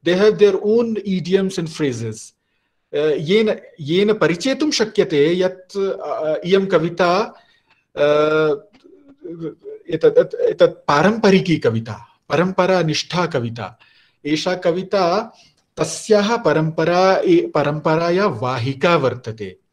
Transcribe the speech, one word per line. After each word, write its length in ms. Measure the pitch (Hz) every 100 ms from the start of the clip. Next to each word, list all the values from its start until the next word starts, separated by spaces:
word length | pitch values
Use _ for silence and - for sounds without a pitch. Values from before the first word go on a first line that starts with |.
| 170
They 0 |
have 260 | 180 214
their 320 | 175 202 190 208
own 300 | 226 233 214 202
idioms 500 | 185 170 190 190 185
and 80 | 165
phrases। 500 | - 147 120 113 110 - _ _ _ _ _ _
अ, 200 | 147 156 139
येन, 380 | 156 208 214 - - _
येन 340 | 143 175 208
परिचेतुं 580 | 214 151 175 262 269 302
शक्यते 680 | 294 220 - 180 151 147 180
यत्, 380 | 180 180 - 202
अ, 640 | 196 - - 120 156 151 170
इयं 200 | 190 196
कविता, 680 | 180 165 170 180 180 240 - _ _ _ _ _ -
अ, 80 | 147 147 151 156 156 147 - _ - - 277 277 - 170 160 - 415 - -
एतत्, 0 |
एतत्, 460 | 160 156 147 185 -
एतत् 520 | - - 170 165 -
पारम्परिकी 680 | 147 185 220 214 190 170 147
कविता, 500 | 127 113 113 101 - _ _
परम्परानिष्ठा 960 | 143 185 185 180 185 165 147 - 175 170
कविता। 540 | 151 117 117 98 - _ _ _ _ 143
एषा 300 | 151 180 180
कविता 800 | 180 170 180 202 175 190 226 _ _ _ _ -
तस्याः 600 | 156 - - 208 202 233
परम्परा, 840 | 160 156 160 156 160 175 190 185 170
ए-, 260 | 170 170 151
परम्पराया 680 | 143 151 160 160 170 175 202
वाहिका 680 | 120 127 127 120 135 175 170
वर्तते। 640 | 131 120 117 107 98 - _